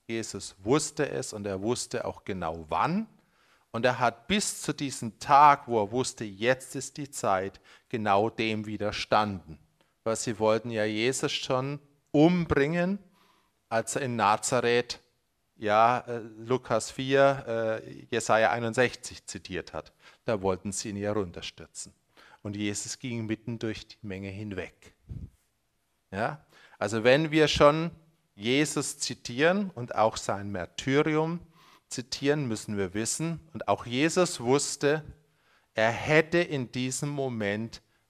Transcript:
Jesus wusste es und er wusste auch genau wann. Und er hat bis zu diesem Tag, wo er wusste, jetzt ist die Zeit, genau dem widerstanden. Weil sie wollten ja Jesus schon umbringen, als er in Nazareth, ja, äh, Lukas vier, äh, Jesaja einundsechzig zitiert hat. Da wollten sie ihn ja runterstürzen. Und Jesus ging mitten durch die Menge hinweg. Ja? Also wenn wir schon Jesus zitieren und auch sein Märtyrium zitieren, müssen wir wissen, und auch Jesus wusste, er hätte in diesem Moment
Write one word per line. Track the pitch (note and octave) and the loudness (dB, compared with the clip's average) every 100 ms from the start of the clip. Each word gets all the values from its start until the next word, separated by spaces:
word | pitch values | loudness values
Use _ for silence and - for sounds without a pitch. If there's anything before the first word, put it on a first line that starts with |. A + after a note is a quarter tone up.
| - | -8
Jesus | A2+ A2 G2 - - | -8 -6 -10 -14 -8
wusste | F#2+ D3 D#3 - C#3+ | 0 0 0 -4 -4
es | - C3 | -4 -8
und | G#2+ G2+ | -8 -6
er | F#2+ | -4
wusste | G#2 A#2+ - A#2+ | -2 -4 -4 -6
auch | - - | -6 -10
genau | - F#2+ E2 E2 D#2 | -8 -6 -6 -6 -4
wann. | E2 A#2+ F#3 A3 _ _ _ _ _ _ | 0 2 0 -4 _ _ _ _ _ _
Und | A#2 B2 | -2 0
er | B2 | 2
hat | B2+ - - | 0 0 -2
bis | G#3 - - | -2 -2 -6
zu | - | -6
diesem | D3 C#3+ - A#2 - | -4 -4 -6 -10 -6
Tag, | - C#3 D3 C#3 - | 4 8 10 8 2
wo | A#2 | 0
er | G2+ | 0
wusste, | B2 B2 - | -2 -4 -6
jetzt | A2+ F#2+ A2+ B2+ - | -12 -2 0 0 -2
ist | C#3 - - | -10 -10 -10
die | C#3 | -12
Zeit, | - A2+ F#2+ G2 - _ - _ | -4 0 0 -2 -8 _ -20 _
genau | A#2+ G#2 G2+ A2 | -4 2 4 4
dem | - A2 G#2+ G#2+ | 0 -2 -2 -4
widerstanden. | G#2 G#2 G2+ - A2 G#2+ F#2+ - D#2 _ _ _ _ | -4 -4 -4 0 2 2 -4 -10 -20 _ _ _ _
Weil | - A2 | -6 -4
sie | - G#2 | -4 0
wollten | A2 A2 A#2+ | 2 2 0
ja | A2+ | -2
Jesus | G#2+ G#2+ A#2 C3 D3 | -2 0 0 0 -4
schon | - - B2+ C3+ C#3+ _ _ _ | -4 -2 -2 -2 -8 _ _ _
umbringen, | D3 D#3+ F3+ E3+ C#3+ C#3 E3+ F3 G3+ - _ _ _ _ _ - | 4 6 6 0 2 2 0 -2 -4 -8 _ _ _ _ _ -4
als | A#2 A#2 C3 | -4 -2 -4
er | |
in | C3+ A#2+ | -4 2
Nazareth, | G2+ G#2+ - B2+ A#2 A#2+ A#2+ - _ _ _ _ _ - | 2 2 2 0 2 2 0 -8 _ _ _ _ _ -6
ja, | G#2 G#2 A2+ B2 | 2 6 6 4
äh, | - A#2+ | -2 -10
Lukas | A2+ A2 A2+ B2+ - A2+ - | -10 -10 -2 -2 2 -2 -2
vier, | - C3 C#3 C#3 C3+ A#2+ A2+ A2+ A2 | -6 2 6 6 4 -2 -4 -2 -4
äh, | - - - | -8 -16 -4
Jesaja | A#2 - A2 A2 | -2 4 6 6
einundsechzig | A#2 A#2 A2 B2 - - F2 | 4 0 2 2 0 -14 -16
zitiert | - F#2+ - F2 - | -14 -14 -8 -8 -8
hat. | D#2+ - _ - _ - | -10 -12 _ -20 _ -4
Da | A2 | -2
wollten | F#2+ F#2 G#2 | 0 -2 -4
sie | F#2+ A#2 | -8 -8
ihn | G2+ | -4
ja | G#2 | -2
runterstürzen. | G#2+ F#2 F2+ - - E2 - - _ _ _ - _ | -2 -4 -8 -14 -16 -20 -18 -18 _ _ _ -20 _
Und | G#2 G2+ | -10 -4
Jesus | G#2 G#2 - - | -4 -4 -8 -10
ging | C3 A#2 | -8 -6
mitten | A2 A2 - A#2 | -4 -6 -6 -8
durch | A2+ G#2 - | -6 -8 -12
die | - | -16
Menge | G#2 F#2+ G2 | -12 -10 -10
hinweg. | F#2+ G#2+ F#2+ E2 _ - _ - - - _ _ _ _ _ _ _ _ | -10 -10 -8 -10 _ -20 _ -16 -14 -14 _ _ _ _ _ _ _ _
Ja? | F#2+ B2 D3+ _ _ - - | -6 -4 -6 _ _ -18 -6
Also | G#2+ A2+ | -2 2
wenn | A2+ C#3 D#3+ | 6 6 4
wir | D#3 D3 | 4 4
schon | - D3 D#3 E3 - _ _ _ | 8 6 6 -2 -8 _ _ _
Jesus | - G#2+ C3+ D3+ D3 C3+ - | -8 0 2 2 -2 -6 -6
zitieren | - A#2 - B2 D#3 G3 G3 | -8 -8 -10 0 2 2 -2
und | A#2+ B2 | -6 -6
auch | - A2 - | 2 2 0
sein | - G2+ G2+ | -4 -4 -4
Märtyrium | G2 E2+ - - C#3 D#3 D3+ D#3+ E3+ - _ _ _ - | -6 -8 -6 0 2 2 0 -2 -4 -10 _ _ _ -14
zitieren, | - A#2+ - C#3 D3+ C3+ | -12 -10 -4 0 0 0
müssen | A2 - G#2 | -4 -6 -4
wir | F#2+ | -4
wissen, | G2+ A2+ - D#3+ D#3+ - | -4 -4 -4 -4 -6 -10
und | A2+ - | -10 -2
auch | G2+ | -2
Jesus | - B2 D#3 E3+ F3 - | -2 0 0 2 0 0
wusste, | A#2+ C#3 - - C#3+ D#3 - - _ _ _ _ _ | 2 2 0 -2 0 0 -4 -20 _ _ _ _ _
er | - A2 | 0 0
hätte | A2+ A#2 D#3 D#3 E3+ | 0 2 4 4 2
in | F3 D3 A#2+ | 0 -2 -6
diesem | B2+ B2+ B2+ D3 | -4 -4 -4 -6
Moment | C#3+ C3+ A#2 G2+ G#2 A2+ - _ _ _ | -4 -4 -2 -2 -2 -4 -12 _ _ _